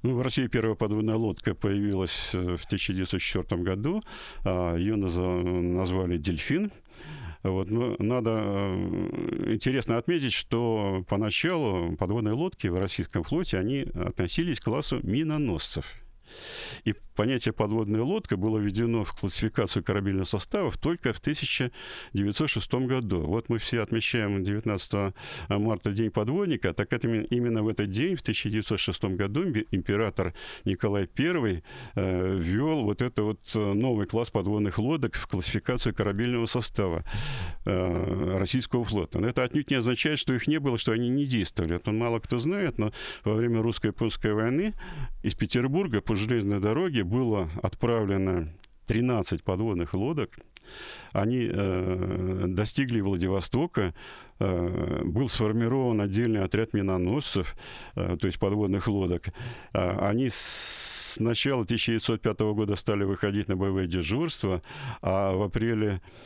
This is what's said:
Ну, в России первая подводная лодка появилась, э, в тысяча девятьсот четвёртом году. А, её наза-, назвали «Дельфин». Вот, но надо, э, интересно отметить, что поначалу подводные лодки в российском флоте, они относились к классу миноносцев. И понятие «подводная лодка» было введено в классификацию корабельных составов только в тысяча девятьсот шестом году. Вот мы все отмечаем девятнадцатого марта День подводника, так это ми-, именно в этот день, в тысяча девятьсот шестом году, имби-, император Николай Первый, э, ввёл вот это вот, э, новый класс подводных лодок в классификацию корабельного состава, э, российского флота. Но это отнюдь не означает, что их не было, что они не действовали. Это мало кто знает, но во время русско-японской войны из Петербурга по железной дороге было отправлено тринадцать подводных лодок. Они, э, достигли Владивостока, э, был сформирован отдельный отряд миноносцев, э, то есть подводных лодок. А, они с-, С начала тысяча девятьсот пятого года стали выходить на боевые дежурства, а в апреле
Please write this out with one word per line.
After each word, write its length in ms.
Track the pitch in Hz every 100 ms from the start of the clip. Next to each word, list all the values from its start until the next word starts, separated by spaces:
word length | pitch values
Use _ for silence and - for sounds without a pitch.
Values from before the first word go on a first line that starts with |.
Ну, 120 | 127
в 60 | 123
России 260 | 127 - 123
первая 280 | 123 110
подводная 400 | 104 107 107 107
лодка 380 | 110 110 - -
появилась, 800 | 92 104 101 101 95 92 - -
э, 240 | 90 90 87
в 80 |
тысяча 280 | - 101 -
девятьсот 280 | 92 92 92
четвёртом 420 | - 95 - 87
году. 380 | 90 95 131 208 - - - -
А, 300 | 104 90 87
её 200 | 85 98
наза-, 260 | 110 95 85
назвали 960 | 90 90 90 90 87 90 92 92 90 85
«Дельфин». 540 | 80 80 - 151 208 - - - 156 151 98 78
Вот, 280 | 95 92 92
но 240 | 113 120 101
надо, 420 | 104 127 113 110
э, 1080 | 101 98 98 92 92 90 92 - - - -
интересно 440 | 110 - 131 113 117
отметить, 360 | 143 175 135
что 680 | - - 117 117 110 98 95 87
поначалу 880 | 101 107 - 165 175 123 92 85 82
подводные 360 | 92 113 107
лодки 340 | 120 185 - 95
в 80 |
российском 480 | 87 98 - 85 -
флоте, 340 | 82 160 185 95
они 280 | 107 139 -
относились 640 | 85 90 - 87 - 175 131
к 40 |
классу 360 | - 127 147 190
миноносцев. 840 | 127 127 160 151 135 82 - - - - - - - - - - - -
И 80 | - 104 -
понятие 360 | - 110 131 -
«подводная 520 | - 104 110 104 107
лодка» 340 | 127 214 - 98
было 200 | 104 110
введено 460 | 104 98 117 117
в 80 | 101
классификацию 720 | - 98 - 110 - 98 104
корабельных 420 | - 98 98 95 92
составов 500 | 101 - 208 160 -
только 340 | 151 175 131
в 80 | -
тысяча 520 | - 151 135 - 127 - - - -
девятьсот 360 | 101 101 101 156
шестом 380 | 113 - 127 127
году. 320 | 131 110 90
Вот 300 | 76 107 -
мы 80 | -
все 240 | - 117
отмечаем 600 | 107 113 - 120 104 98
девятнадцатого 720 | 95 104 110 98 - 101 98 - - - -
марта 420 | 101 110 104 107
День 180 | 101 110
подводника, 640 | 107 107 170 196 147 92
так 200 | 80 101
это 160 | 120 113
ми-, 180 | 113 -
именно 340 | 120 120 113
в 40 | 107
этот 240 | 113 104
день, 240 | 98 165
в 60 | 170
тысяча 280 | - 110 110
девятьсот 300 | 110 - 104
шестом 380 | - 95 98 92
году, 260 | 98 120
имби-, 240 | 185 107 107
император 600 | 95 - 101 110 - 90 - - -
Николай 420 | - 95 107 101
Первый, 600 | 92 - 156 175 113 87 - - -
э, 420 | - 95 90 92 95
ввёл 460 | 82 101 151 156
вот 160 | 104 101
это 220 | 123 -
вот, 180 | 107 104 -
э, 180 | 113 104
новый 340 | 101 131 110 101
класс 220 | 113 117
подводных 480 | 107 95 107 104 90
лодок 360 | 113 160 123
в 120 | - -
классификацию 640 | 92 - 107 - 123 120
корабельного 520 | - 104 98 120 120
состава, 580 | 117 127 110 - 95 82 - 104 143 131 85 -
э, 720 | - 92 90 85 - 95 85 95
российского 480 | 95 127 - 123
флота. 340 | 113 107 80 -
Но 80 | 110
это 160 | 123
отнюдь 260 | 123 147 139
не 60 |
означает, 420 | 135 117 120 156 147
что 160 | -
их 140 | 127 143
не 120 | 156
было, 180 | 139 117
что 160 | -
они 160 | 113 120
не 160 | 135
действовали. 500 | 143 120 90 - 82
Это 160 | 87 -
мало 280 | 110 117 113
кто 200 | - 123
знает, 380 | 139 196 175 -
но 160 | 107 - - -
во 80 | -
время 280 | 110 120 113
русско-японской 720 | 113 110 110 - 113 - 110
войны 400 | 107 113 139 214 - - 160 131 -
из 120 | -
Петербурга 640 | - 107 123 131 156 196 107
по 140 | -
железной 440 | 104 107 120 98 101
дороге 440 | 104 123 185 127
было 460 | 90 117 123 104 85 80
отправлено 840 | - - 120 117 101 98 95 90 78 - - -
тринадцать 580 | - 107 123 110 95 85
подводных 520 | - 92 113 90 85
лодок. 420 | 95 120 156 98 - - - - - - - -
Они, 360 | 101 101 127 117
э, 920 | - 98 92 92 92 92 95 92 92 90
достигли 540 | 90 107 - 135 113
Владивостока, 920 | 98 92 92 95 - 123 170 - 95 - - - - -
э, 600 | 95 90 87 85 80 80
был 240 | - 101 131
сформирован 720 | - 107 113 117 135 123 110
отдельный 440 | 101 98 120 107
отряд 300 | 95 101 113
миноносцев, 840 | 104 98 92 90 135 - 98 90 - - - -
э, 220 | - 92 87
то 80 | 98
есть 100 | -
подводных 480 | 101 104 101 95 113
лодок. 360 | 101 92 87 - - - - -
А, 360 | - 90 95 98
они 200 | 110 131
с-, 720 | - - - - - - - -
С 80 | -
начала 460 | 113 117 139 131
тысяча 260 | 104 117 -
девятьсот 300 | 113 - 110
пятого 320 | 113 101 107
года 240 | 104 104 101
стали 260 | - 101
выходить 460 | 98 98 104 101 101
на 80 | 92
боевые 280 | 98 95
дежурства, 760 | 92 90 78 117 165 - 98 87 - - 139 107
а 320 | - 95 98
в 80 | 95
апреле 600 | 101 117 113 110 107 95 - -